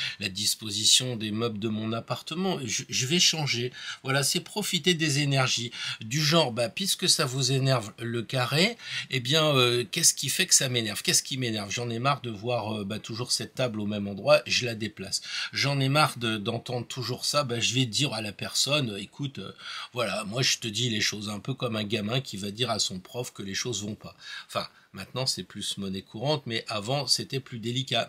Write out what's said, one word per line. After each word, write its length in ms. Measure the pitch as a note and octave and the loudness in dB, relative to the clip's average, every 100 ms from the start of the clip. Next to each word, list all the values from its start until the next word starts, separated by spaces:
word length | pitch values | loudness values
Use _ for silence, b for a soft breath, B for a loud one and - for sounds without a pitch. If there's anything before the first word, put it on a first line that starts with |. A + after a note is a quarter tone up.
| B B | B B
la 80 | G2+ | -8
disposition 880 | F#2 G#2 - A2 G2+ G#2+ - B2+ A#2 | -2 -2 -2 -4 0 4 4 4 -2
des 140 | G#2+ | -4
meubles 280 | G#2+ A#2 G#2+ | 0 -2 0
de 80 | A2+ | -2
mon 240 | G#2+ A2 | -2 -2
appartement, 680 | A2+ - A#2+ - D#3+ F#3+ D3 | -2 -4 -6 -4 -2 0 -2
je, 200 | B2 - - | -2 -4 -2
je 180 | G2+ B2+ | -2 2
vais 140 | F3 | 4
changer. 540 | F3 D#3+ C#3 A#2 B2 B B B | 4 4 0 0 -2 B B B
Voilà, 200 | C3 C3+ | 0 2
c'est 160 | C#3 F3+ | 2 0
profiter 540 | - G#3 G3 F3+ D#3+ | -2 -4 -2 0 2
des 260 | E3+ D#3+ C#3+ | 2 2 2
énergies 520 | C#3+ C#3 B2+ - A#2+ B B B | 4 4 2 0 -4 B B B
du 240 | A2+ C#3+ | -4 0
genre, 300 | D3 E3 C#3 | 4 6 4
bah, 160 | A2+ A#2 | 2 -2
puisque 400 | - G3 - F3 | -2 -2 2 2
ça 160 | - C#3+ | 2 2
vous 260 | B2+ B2+ | 0 2
énerve 400 | C3+ C3+ B2+ G2+ - | 4 4 2 0 -6
le 240 | A#2 A#2 | -6 -4
carré, 540 | A2 C3+ B2 C#3+ G3+ A#3 B B B | -2 -2 2 4 2 0 B B B
eh 100 | C3 | -2
bien, 240 | B2 D#3+ | 2 4
euh, 400 | D#3 C3+ B2 B2 A#2+ | 6 6 6 4 0
qu'est-ce 220 | E3+ D#3+ | 2 4
qui 160 | - C3+ | 4 0
fait 160 | - F#3 | 0 4
que 100 | - | 4
ça 140 | C3+ | 4
m'énerve ? 320 | B2 A2 G2+ | 2 0 -2
Qu'est-ce 200 | - D#3+ | 2 2
qui 140 | - C3+ | 2 -2
m'énerve ? 320 | B2 G#2+ G2 | -2 -2 -4
J'en 200 | G#2+ A#2+ | -4 -4
ai 100 | A2+ | 0
marre 220 | C3 C#3+ | 0 0
de 80 | B2 | -4
voir, 440 | G#2 A2+ A#2+ G#2+ | -6 -2 -2 -2
euh, 120 | G#2+ G2 | -4 -4
bah, 140 | G#2+ | -6
toujours 340 | - A2+ B2 | -6 -6 -2
cette 220 | - A2 - | -2 -2 -2
table 260 | B2+ G#2+ | -2 0
au 40 | G#2 | -2
même 220 | G#2+ G2+ | -2 -4
endroit, 340 | G2+ A2 D3+ - | -2 6 6 6
je 200 | - B2 | 0 0
la 100 | A2 | -2
déplace. 460 | G#2+ - F#2+ - B B B | -6 -6 -6 -6 B B B
J'en 300 | G#2+ B2+ C#3 | 0 2 4
ai 80 | C3+ | 4
marre 280 | D3 D3 B2 | 6 4 2
de, 200 | A#2 A2 | -2 -2
d'entendre 500 | G2+ A#2 - B2 A#2 | -2 -4 -4 -4 -4
toujours 380 | - A#2 B2 - | -6 -6 -4 0
ça, 180 | D3 | 0
bah, 160 | C3 A#2 | 0 0
je 140 | A2+ | 2
vais 120 | B2 B2+ | 2 2
dire 280 | G#2 C#3 | 2 0
à 80 | A2 | 0
la 100 | G#2+ | -6
personne, 640 | - G#2 - C3 D3+ A#2+ G2+ | -6 -4 0 2 2 0 -4
écoute, 420 | G2+ - C#3+ - | -8 -6 -6 -6
euh, 120 | G2 - B B B | -12 -12 B B B
voilà, 320 | B2 A2 F#2+ | -4 -2 -2
moi 180 | G#2+ A#2+ | -4 0
je 180 | C3 - | 2 2
te 100 | A#2 | -2
dis 200 | G#2+ A#2+ | -2 0
les 120 | G#2+ | 2
choses 260 | G2+ G#2 G#2+ | 0 -2 -6
un 120 | G2+ | -6
peu 140 | - | -6
comme 220 | C3 B2 A2 | -4 -2 -2
un 80 | |
gamin 380 | G#2 A2 G#2 C3 | 0 -2 0 -2
qui 160 | C3+ G2+ | -4 -6
va 140 | G2+ | -6
dire 180 | G#2 B2 | -2 -2
à 100 | G#2+ | 0
son 200 | - F#2 | -2 -4
prof 340 | - A#2+ A#2+ | -8 -8 -8
que 100 | - | -8
les 120 | G2 G2 | -6 -4
choses 280 | B2+ G2+ | -4 -4
vont 120 | G#2 G#2 | -6 -8
pas. 200 | - - B B B | -12 -16 B B B
Enfin, 200 | A2 F#2 b b | -6 -6 b b
maintenant, 320 | G2 F#2 B2 C3 | -16 -10 -4 -2
c'est 180 | - | -2
plus 340 | F2+ G#2 G2+ - | -6 -8 -6 -4
monnaie 240 | G2 F#2+ | -4 -6
courante, 400 | - A2 C3 D3+ B2 | -8 -6 -2 -2 -2
mais 180 | A2+ - | -6 -4
avant, 400 | G#2+ G2+ C#3+ C3+ | -4 -2 -2 0
c'était 320 | - G#2+ C3+ | 0 0 -6
plus 180 | - A#2+ | -6 -6
délicat. 500 | A#2 B2 C3 A#2 | -4 -4 0 0